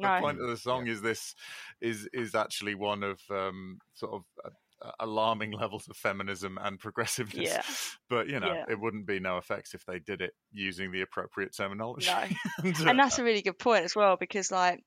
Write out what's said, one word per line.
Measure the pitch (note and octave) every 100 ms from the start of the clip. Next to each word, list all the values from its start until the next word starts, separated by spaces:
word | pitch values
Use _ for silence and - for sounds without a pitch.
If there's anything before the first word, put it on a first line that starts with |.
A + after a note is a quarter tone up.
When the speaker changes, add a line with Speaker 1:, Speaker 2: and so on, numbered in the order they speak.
Speaker 1:
the | G3
Speaker 2:
no. | F#3
Speaker 1:
point | D3+ C#3
of | B2
the | A2+
song | B2 B2+ A#2+
Speaker 3:
Yeah. |
Speaker 1:
is | A2
this, | A2+ G#2+ - - - - - -
is, | A#2 G#2+ G#2
is | B2+ A2+ A2
actually | G#2+ - G#2 G2
one | G#2 G#2
of, | G2+ F#2+ -
um, | G2 F#2+ F#2+ F#2 F#2 _ -
sort | G#2+
of, | G#2 E2+ - -
uh, | - _ _ A#2
uh, | -
alarming | A2 A2 A2+ A2 G#2+
<laughs> | G#2
levels | A2+ G#2 -
of | -
feminism | A2 G2 G2 F#2+ F#2+ F#2+
and | G2+ F#2+
progressiveness. | G#2+ G#2+ A2+ - G#2+ - G#2+ -
Speaker 2:
Yeah. | - C4+ - - -
Speaker 1:
But, | A#2+ A2+
you | C3+
know, | F2
Speaker 2:
Yeah. | E2 -
Speaker 1:
it | A2
wouldn't | A2+ G#2 F#2+
be | G2
no | F#2 F2+
effects | - G#2 - F#2
if | -
they | F#2
did | F#2 F#2+
it | A2 - _
using | G#2 G2 F2 F#2+
the | F#2
appropriate | F#2 - F#2 - F#2+ -
terminology. | G2 G2+ A2+ A#2+ A#2+
Speaker 2:
No. | F3 G3 F#3
Speaker 1:
<laughs> | F3+ F3+
And, | F3+ D#3+ E3+
Speaker 2:
And | B3+
Speaker 1:
uh, |
Speaker 2:
that's | C4+ -
a |
really | A#3+ G#3+
good | F#3+ F3+
point | B3 G#3+ E3+
as | G#3+
well, | G3+ F3+
because, | F#3 G#3 F3+
like, | F#3+ F3+ F3